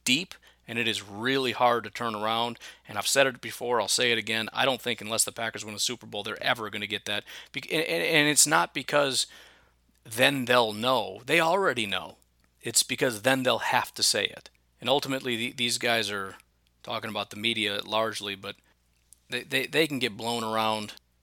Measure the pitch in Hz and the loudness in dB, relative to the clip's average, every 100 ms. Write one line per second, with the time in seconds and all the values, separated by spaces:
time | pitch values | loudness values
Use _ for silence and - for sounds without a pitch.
0 | - 131 185 - - _ - 117 113 101 | 0 2 0 -12 -20 _ -8 -2 -2 -2
1 | 101 101 120 135 127 107 123 120 107 - | -6 -6 -2 0 0 2 4 4 -2 -6
2 | 120 107 107 113 120 117 - - - 104 | -4 -2 -2 0 -2 -4 -14 -20 -10 -4
3 | - 139 135 123 117 - 120 120 98 - | 2 4 4 2 -10 -8 0 0 2 2
4 | 123 113 107 113 107 - 127 131 - 113 | 2 2 0 -4 -2 0 0 0 -2 -6
5 | 104 113 - 101 113 107 107 104 - 123 | -4 0 0 -2 -8 -6 -10 -4 -4 -4
6 | 110 107 104 101 - 117 107 104 104 101 | -8 -8 -6 -4 0 0 0 -6 -4 -4
7 | - 104 - - - - - 160 160 165 | -4 -6 -6 -16 -14 -12 -4 -2 0 0
8 | 160 160 147 143 147 160 170 151 131 147 | 2 4 6 6 6 4 2 -2 0 2
9 | 143 123 - - - - _ _ _ _ | 2 0 -2 -8 -20 -20 _ _ _ _
10 | - 107 135 139 120 123 113 104 117 131 | -10 2 4 4 4 4 4 2 0 0
11 | 95 98 - 165 165 185 190 120 104 92 | 0 -8 0 2 4 2 2 0 -2 -4
12 | 87 - _ _ _ _ 117 117 - 123 | -6 -14 _ _ _ _ -2 0 0 0
13 | 135 110 101 131 127 117 - 127 - - | 0 2 2 4 2 0 2 0 0 0
14 | - 110 98 - - - _ _ 117 139 | 0 2 0 -4 -18 -20 _ _ 0 0
15 | 135 135 131 120 120 - 120 120 120 117 | 0 -4 -2 -4 -4 -2 -2 0 0 0
16 | 101 104 95 - _ _ _ _ - 117 | 0 -4 -6 -10 _ _ _ _ -8 -8
17 | 110 107 104 104 113 113 104 101 98 107 | -6 -6 -6 -4 -2 0 -2 -2 -2 0
18 | 110 104 101 98 101 - _ _ _ _ | 0 -4 -8 -8 -10 -14 _ _ _ _
19 | _ - _ 123 - 135 120 143 160 139 | _ -20 _ -8 -4 -4 0 0 0 0
20 | 120 104 113 120 113 110 110 110 104 - | -2 -2 -4 -2 0 0 0 0 -4 -12
21 | _ _ | _ _